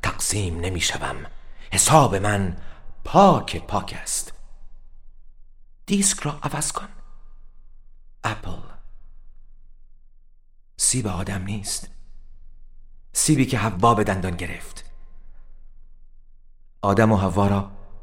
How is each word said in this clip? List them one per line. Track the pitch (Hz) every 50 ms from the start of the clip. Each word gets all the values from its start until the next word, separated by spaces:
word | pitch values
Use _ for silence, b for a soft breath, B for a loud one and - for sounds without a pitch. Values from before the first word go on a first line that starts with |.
| -
تقسیم | - - - - - - 101 98 90 82 82
نمی‌شوم. | 85 90 92 85 - - - - - - - - - - b b b b b b b b
حساب | - - - - - 160 139 117 87
من | 98 95 104 104 101 98 92 82 B B B B B B B B - -
پاک | - - 165 202 196 165 123 - - - 87 - -
پاک | - 101 92 - - -
است. | - - - - - - - - - - - - - - - - - - - - - - - - - - - - - - - - - - - - -
دیسک | - 190 202 196 - - -
را | - 147 147 143 -
عوض | 147 - 143 156 -
کن. | - - - - - - - - - - - - - - - - - - - - - - - - - - - - - - -
اپل. | 113 107 - - 98 90 87 87 - - - - - - - - - - - - - - - - - - - - - - - - - - - - - - - - - - - - - - - - - - -
سیب | - - - 127 113 104
آدم | 92 87 92 95 98 98 92
نیست. | 98 104 110 104 - - - - - - - - - - - - - - - - - - - - - - - - - - - - - -
سیبی | - - - 156 139 131
که | - - 113
حوا | 98 113 98 87 101 117 117
به | 104 107
دندان | 101 98 95 87 92 87
گرفت. | 85 87 80 - - - - - - - - - - - - - - - - - - - - - - - - - - - - - - - - - - - - - - - - - - - - - -
آدم | - 101 98 98 110 110
و | 110 98
حوا | 95 95 87 101 101 101
را | 101 98 98 - - - - - - -